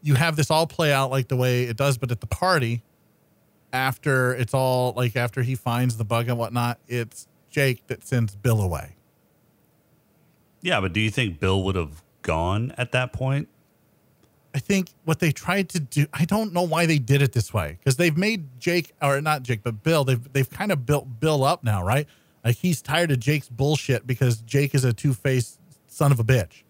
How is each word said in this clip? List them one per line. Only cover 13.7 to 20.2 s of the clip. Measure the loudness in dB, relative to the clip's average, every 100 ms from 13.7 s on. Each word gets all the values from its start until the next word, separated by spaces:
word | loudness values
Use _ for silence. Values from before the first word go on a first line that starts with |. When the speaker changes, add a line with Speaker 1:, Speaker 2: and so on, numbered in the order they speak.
| _ _ _ _ _ _ _ _
Speaker 1:
I | -12
think | -2 -2 -2 _ -4
what | 0
they | 0
tried | -2 -2 -2 -2
to | -4
do, | -4 -2 -2
I | 0 0
don't | 0 0
know | -2
why | 0 2 2
they | 2
did | 4 4
it | 4
this | 2 -2
way, | -2 -4 -4
'cause | -2 2
they've | 2 2
made | 0 -2 -6 -8
Jake, | -2 -2 -4 _
or | 0 0
not | 0 -2
Jake, | -2 -4
but | -4 -4
Bill, | 0 2
they've, | 2 0